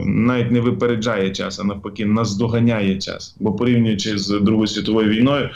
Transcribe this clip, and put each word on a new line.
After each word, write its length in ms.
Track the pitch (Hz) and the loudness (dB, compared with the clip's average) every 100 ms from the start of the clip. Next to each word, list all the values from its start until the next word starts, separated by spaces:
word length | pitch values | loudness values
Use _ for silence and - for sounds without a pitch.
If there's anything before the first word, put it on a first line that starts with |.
навіть 460 | - 101 117 123 117 | -2 0 2 2 2
не 100 | 120 | 2
випереджає 680 | 117 - 120 113 117 107 95 | 0 0 0 0 -2 -2 -2
час, 300 | 95 95 98 | -4 -8 -4
а 40 | |
навпаки, 420 | 98 101 104 98 104 | -4 -4 -8 -6 0
наздоганяє 920 | 110 110 98 117 117 117 110 98 95 | 0 0 0 0 2 2 2 0 -2
час. 380 | 90 87 - - | -4 -10 -14 -6
Бо, 120 | 107 | -4
порівнюючи 680 | - 123 117 113 101 107 104 | 0 2 2 2 0 -2 -4
з 220 | 95 104 | -2 0
Другою 260 | 101 110 110 | 2 2 2
світовою 420 | 107 101 110 107 | -2 0 2 2
війною, 420 | 110 127 143 - | 4 2 2 -2